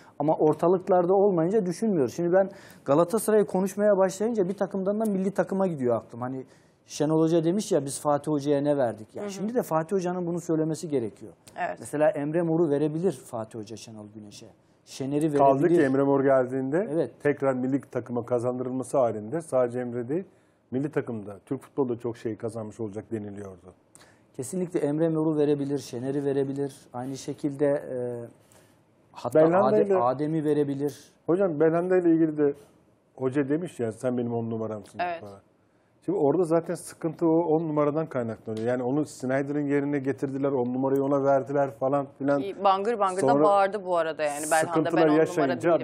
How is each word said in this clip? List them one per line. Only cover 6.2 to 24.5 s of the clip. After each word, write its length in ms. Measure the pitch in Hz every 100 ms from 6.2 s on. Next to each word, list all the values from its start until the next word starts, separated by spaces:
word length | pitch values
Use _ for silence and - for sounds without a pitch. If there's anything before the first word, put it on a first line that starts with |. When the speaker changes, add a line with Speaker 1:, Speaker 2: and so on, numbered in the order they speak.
Speaker 1:
Hani 240 | 123 131 127 _ _ _ -
Şenol 340 | - 151 160
Hoca 220 | 160 170
demiş 280 | 165 196 208
ya, 120 | 170
"Biz 160 | 139 -
Fatih 320 | 151 147 170
Hoca'ya 280 | 147 143 143
ne 160 | 143 143
verdik?" 380 | 120 107 110
Ya 80 | -
Speaker 2:
Hı 40 | 202
hı. 40 |
Speaker 1:
şimdi 240 | 190 208
de 80 | 247
Fatih 340 | - 160 165 196
Hoca'nın 300 | 175 180 170
bunu 140 | 175
söylemesi 480 | 165 160 156 151 170
gerekiyor. 440 | 139 107 - 107 - - -
Speaker 2:
Evet. 200 | 175 -
Speaker 1:
Mesela 300 | 117 147 156
Emre 320 | 151 147 165
Mor'u 280 | 165 160 165
verebilir 420 | 143 151 156 185
Fatih 460 | 127 - 117 110 117
Hoca 180 | 104 110
Şenol 300 | - 110 104
Güneş'e. 320 | 107 104 - 107 _ _ _
Şener'i 480 | - - 131 147 160
Speaker 3:
Kaldı 300 | 147 135 135
Speaker 1:
verebilir. 160 | 165 165
Speaker 3:
ki 40 |
Emre 180 | 135 135
Mor 200 | 139 139
geldiğinde 640 | 135 135 127 135 131 160 214
Speaker 1:
Evet. 180 | 160 131 -
Speaker 3:
tekrar 320 | 147 143 139
milli 260 | 127 131 135
takıma 460 | - 127 117 120 117
kazandırılması 720 | 123 123 127 127 131 120 147
halinde 440 | 120 107 104 160
sadece 380 | 160 131 123 123
Emre 280 | 123 120 120
değil, 160 | 165 190 _ _ _ _
milli 200 | 127 147
takımda, 460 | 147 127 113 101 98 -
Türk 140 | 139
futbolda 360 | - - 127 117
çok 180 | 120 113
şey 200 | 117 104
kazanmış 440 | 117 113 107 104
olacak 240 | 110 104 -
deniliyordu. 600 | 113 104 101 98 92 90 - _ _ - _ _ -
Speaker 1:
Kesinlikle 440 | 123